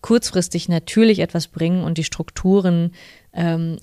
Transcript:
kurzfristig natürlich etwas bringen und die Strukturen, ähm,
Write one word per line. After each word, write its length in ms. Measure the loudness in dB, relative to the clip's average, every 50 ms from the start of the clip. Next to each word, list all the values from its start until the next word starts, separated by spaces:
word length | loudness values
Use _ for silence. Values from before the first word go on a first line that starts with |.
| -2
kurzfristig 640 | 2 2 2 2 0 -2 -2 -2 -2 -4 -6 -2 0
natürlich 500 | -2 -2 -2 0 2 4 4 4 4 2
etwas 300 | 0 -2 -2 -6 -6 -6
bringen 340 | -6 -4 -2 -2 0 0 -2
und 160 | -2 -4 -4
die 60 | -4
Strukturen, 880 | -6 -6 -10 -10 -10 -8 -2 0 2 2 4 4 2 2 2 0 -2 -4 -8 -20 -20 -20 -20 _ _ -6
ähm, 460 | -4 -2 -2 -2 -2 -4 -6 -8 -8